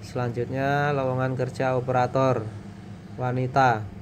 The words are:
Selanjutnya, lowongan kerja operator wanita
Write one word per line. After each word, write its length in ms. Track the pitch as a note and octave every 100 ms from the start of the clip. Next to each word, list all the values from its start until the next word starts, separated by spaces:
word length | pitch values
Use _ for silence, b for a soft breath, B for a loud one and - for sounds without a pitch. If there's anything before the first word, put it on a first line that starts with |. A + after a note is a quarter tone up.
Selanjutnya, 880 | - C3+ B2 A#2 A#2 C3 C#3 C#3+ C#3+
lowongan 480 | C#3+ C3 B2+ C3 B2+
kerja 400 | B2+ - C3+ B2+
operator 640 | B2+ B2+ B2 C3+ C3 A#2+ G#2+ - - - - - - -
wanita 720 | B2+ B2 B2+ C3+ C3 A2 G#2 -